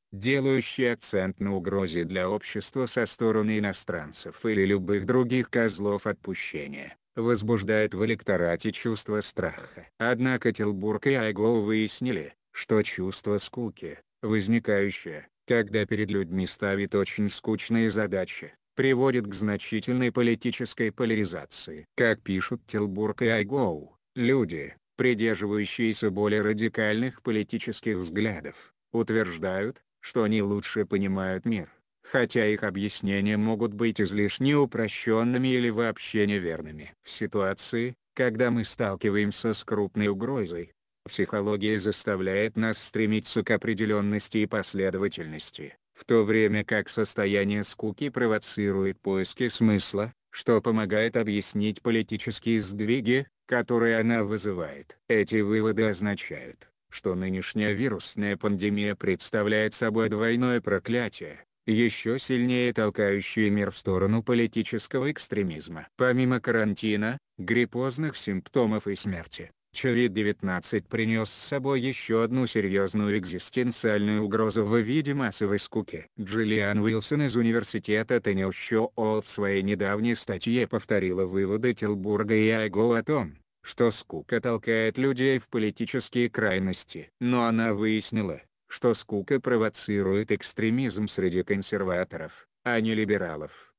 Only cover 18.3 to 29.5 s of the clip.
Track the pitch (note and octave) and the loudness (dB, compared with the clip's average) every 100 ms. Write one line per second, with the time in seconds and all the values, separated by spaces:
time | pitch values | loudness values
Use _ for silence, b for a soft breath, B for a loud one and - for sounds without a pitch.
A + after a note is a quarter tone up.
18.3 | - D#2 - _ - C3+ B2+ C3+ B2 G#2 | -8 -16 -20 _ 0 2 4 4 2 -2
19.3 | F#2+ G#2+ G2+ - A2 A2+ B2+ B2 B2+ A#2+ | -2 -2 -2 -2 -4 -2 0 0 2 2
20.3 | A2+ B2 - A#2+ - A2+ - A#2 A2 G2 | 2 -2 -4 -8 -2 -4 0 0 0 0
21.3 | E2+ C#2 - - D2+ - - A#2 A2 - | -4 -10 -12 -12 -14 -12 0 2 2 -2
22.3 | F#2+ - A#2+ - G#2+ G#2 F#2+ G#2+ - A#2 | -2 -2 -6 -6 -4 -2 -2 -4 0 0
23.3 | A2+ G#2 C#3 A2 D2+ C#2+ _ _ C3 A#2+ | 2 0 0 0 -2 -10 _ _ -2 2
24.3 | C3+ G2 E2 C#2 - _ - B2+ A2+ A2+ | 4 2 -4 -10 -16 _ 0 0 2 0
25.3 | G#2+ G#2 G#2+ G2+ - A2+ G#2+ A2 F#2+ G#2 | 0 0 -2 -2 0 0 2 -2 0 2
26.3 | G#2+ G#2+ G#2+ A2+ - G#2+ G#2+ B2+ - - | 2 2 0 0 0 0 0 -2 -4 -2
27.3 | A2 G2+ A#2+ - G#2+ A2+ F#2+ F2 F#2 A2 | -2 -2 -6 -6 -6 -4 -2 -2 0 -2
28.3 | F2 D2 - - _ _ A#2 A2 A2 F#2+ | -2 -10 -16 -20 _ _ -2 2 2 0
29.3 | E2 F#2 | -2 -2